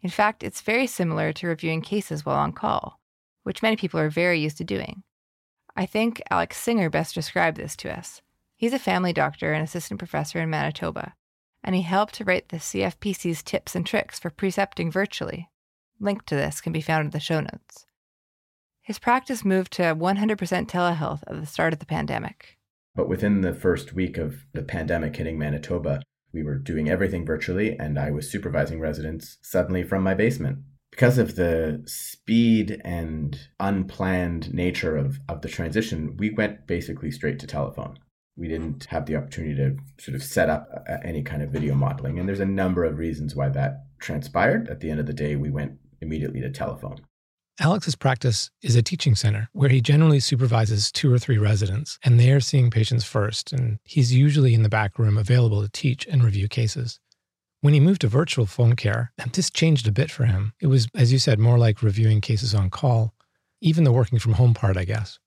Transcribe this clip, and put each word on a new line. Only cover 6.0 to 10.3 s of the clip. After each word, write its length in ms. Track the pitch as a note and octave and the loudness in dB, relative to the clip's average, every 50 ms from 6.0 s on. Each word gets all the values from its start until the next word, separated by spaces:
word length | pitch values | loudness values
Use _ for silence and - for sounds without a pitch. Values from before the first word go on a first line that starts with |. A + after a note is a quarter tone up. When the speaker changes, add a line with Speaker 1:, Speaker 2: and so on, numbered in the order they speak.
| A3 A#3 A#3 - - - | 0 0 -2 -4 -8 -4
Speaker 1:
Alex 280 | - F3+ E3+ E3 - - | -2 -2 -2 -2 -6 -8
Singer 340 | - - A#3 A3+ F#3+ D#3+ | -4 0 0 2 0 0
best 240 | D3 D3+ D#3+ - - | 0 -2 -4 -2 -6
described 420 | - D#3 - - F3+ F3 E3 D#3 D#3 | -8 -8 -4 -2 0 0 0 0 -4
this 180 | - D3+ - - | -10 -12 -12 -12
to 140 | - - | -10 -10
us. 300 | - - E3+ - - - _ _ _ _ _ _ _ | -10 -10 -12 -14 -18 -20 _ _ _ _ _ _ _
He's 180 | _ - A#3 B3 | _ -2 -2 -2
a 60 | C4 | -2
family 320 | - - F#3 F#3 F3+ F3+ | -2 0 0 0 0 0
doctor 420 | E3+ E3+ C#3+ C#3+ D3 - - D#3+ D3+ | 0 0 -2 -2 -2 -4 -4 -4 -2
and 100 | D#3 D#3+ | -2 -4
assistant 340 | D#3 - F3 E3 - G3+ G3 | -4 -6 -10 -10 -8 -10 -10
professor 420 | - E3+ - D3+ D3+ D3+ | -10 -6 -6 -6 -6 -4